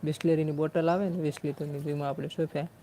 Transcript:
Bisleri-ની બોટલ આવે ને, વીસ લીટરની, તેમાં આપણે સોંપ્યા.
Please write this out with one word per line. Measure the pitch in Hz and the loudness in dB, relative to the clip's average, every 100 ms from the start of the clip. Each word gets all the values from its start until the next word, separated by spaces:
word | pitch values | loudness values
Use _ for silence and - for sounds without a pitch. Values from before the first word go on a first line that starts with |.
Bisleri-ની | 156 151 170 160 156 | -2 0 4 4 2
બોટલ | 147 156 170 165 | 0 0 2 4
આવે | 180 202 | 2 2
ને, | 175 | 0
વીસ | 156 143 | -2 -2
લીટરની, | 151 139 147 143 | -4 -4 -4 -4
તેમાં | 151 147 143 | -4 -2 -2
આપણે | 139 165 | -4 -6
સોંપ્યા. | - 160 151 165 - | -2 -2 -2 -6 -8